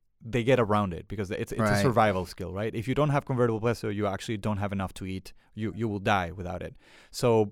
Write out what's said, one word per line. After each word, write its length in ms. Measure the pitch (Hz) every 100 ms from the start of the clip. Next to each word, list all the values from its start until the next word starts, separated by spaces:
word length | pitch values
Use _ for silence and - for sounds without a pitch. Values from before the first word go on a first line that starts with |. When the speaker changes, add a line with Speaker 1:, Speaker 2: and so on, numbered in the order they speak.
| _ _
Speaker 1:
they 220 | 117 120
get 160 | 117 127
around 340 | 107 104 101
it 140 | 82 85
because 240 | 104 95
it's, 220 | 95 113
it's 80 | -
a 20 |
Speaker 2:
Right. 180 | 107 104
Speaker 1:
survival 440 | 101 113 110 95 90
skill, 260 | - 90
right? 240 | 90 110 113
If 100 | 117
you 60 | 127
don't 160 | 151
have 120 | 143 -
convertible 360 | 127 120 110
peso, 260 | 113 110 110
you 180 | 101 101
actually 320 | 98 - 110
don't 200 | 107 101
have 160 | 101
enough 200 | 98 92 -
to 100 | 95
eat. 260 | 92 - - _
You, 200 | - 107 92
you 120 | 113
will 120 | 101
die 320 | 98 101 87
without 300 | 90 87 90
it. 140 | 80 - _ - -
So 380 | - 127 113 104